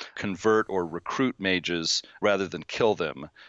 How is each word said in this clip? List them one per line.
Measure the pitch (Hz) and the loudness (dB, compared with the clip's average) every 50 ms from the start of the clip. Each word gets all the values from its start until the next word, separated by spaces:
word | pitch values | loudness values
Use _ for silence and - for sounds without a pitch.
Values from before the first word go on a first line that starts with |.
| - - - | -14 -14 -10
convert | - - 104 92 - - 110 110 110 107 | -6 -6 -6 -4 0 4 4 4 4 4
or | - 98 92 87 | 2 0 -2 -2
recruit | 80 82 85 - - - - 131 127 - | -2 -4 -8 -8 -4 -2 0 0 0 -2
mages | - 95 95 90 90 82 - 87 85 82 - - - - - - - | 0 0 0 0 0 0 -2 -2 -2 0 0 -2 -2 -4 -8 -6 0
rather | 101 104 101 95 98 | 2 2 2 2 0
than | 85 90 80 78 | -2 -6 -8 -8
kill | - - - 123 110 101 | -6 -2 2 2 2 2
them. | - 85 73 65 67 73 - _ - - | 2 -2 -4 -6 -8 -12 -14 _ -20 -20